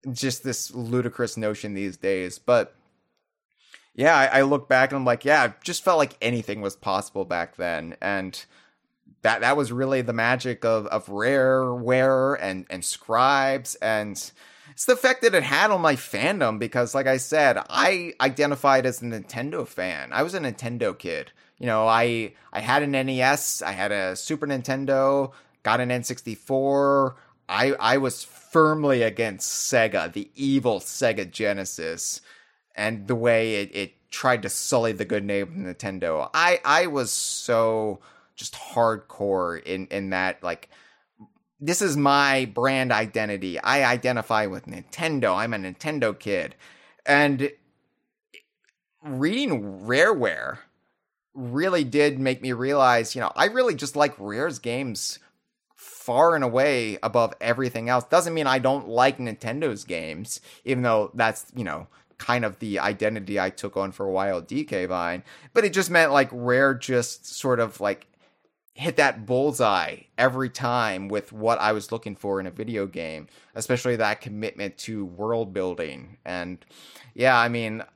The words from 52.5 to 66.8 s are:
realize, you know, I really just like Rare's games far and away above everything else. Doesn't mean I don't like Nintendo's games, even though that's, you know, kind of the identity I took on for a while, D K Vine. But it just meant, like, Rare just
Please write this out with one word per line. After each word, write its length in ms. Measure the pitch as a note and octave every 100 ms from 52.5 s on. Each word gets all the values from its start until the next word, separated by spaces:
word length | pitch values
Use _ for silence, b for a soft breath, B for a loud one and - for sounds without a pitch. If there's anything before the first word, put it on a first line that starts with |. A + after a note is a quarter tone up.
realize, 600 | A#2+ B2+ C#3+ C3 A#2+ A2+
you 80 | C3
know, 100 | A2 -
I 100 | F#3
really 300 | A#3+ B3 G3+
just 200 | C#3+ D3
like 200 | D3 -
Rare's 420 | G2+ G#2 D#3 B2+
games 600 | A#2+ A#2+ C3+ G#2 - - b _ _ _ _ _
far 600 | - - - A#2+ E3 D#3+
and 80 |
away 540 | B2+ A#2+ C#3+ C3 A2+ G2
above 300 | A2+ A#2+ A2+ -
everything 480 | A2+ A#2+ B2+ A#2 A#2
else. 140 | B2+ A#2+
Doesn't 280 | E3+ E3+
mean 140 | E3 C#3
I 100 | C3
don't 300 | C3 C#3 F#2
like 300 | A#2 B2+ C3+
Nintendo's 640 | A#2+ G#2 A#2 C3 D#3 G#2+
games, 580 | - E2+ D#2+ D#2 A2 - B B -
even 160 | B2+
though 300 | B2 A2 G#2
that's, 320 | - A2+ G#2+ - B2+
you 80 |
know, 240 | G2 D2+ D#2+ b b _
kind 260 | - B2
of 140 | A2 F#2+
the 220 | A2+ G2
identity 600 | E2 G#2 G#2+ A2 G2 G2+
I 120 | F#2+
took 260 | - G2+ F#2
on 140 | G2
for 140 | F#2 G2
a 60 |
while, 300 | F#2 G2 F#2
D 220 | E2 C3+
K 240 | D3+ G2 F2+
Vine. 360 | F2+ E2+ F2+ - B B
But 100 | -
it 100 | G#3
just 180 | E3+ E3
meant, 200 | E3+ D#3+
like, 180 | C#3+ C3+
Rare 420 | B2 A#2+ B2 C#3
just 540 | B2+